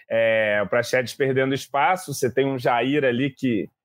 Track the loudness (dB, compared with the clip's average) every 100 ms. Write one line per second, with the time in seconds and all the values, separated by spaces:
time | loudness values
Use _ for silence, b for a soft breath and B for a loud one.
0 | B 0 2 2 2 0 0 -2 0 0
1 | -2 -2 0 0 0 -2 -4 0 2 0
2 | -4 -4 -2 0 0 0 0 0 0 0
3 | 0 0 -2 -2 -2 -2 -4 _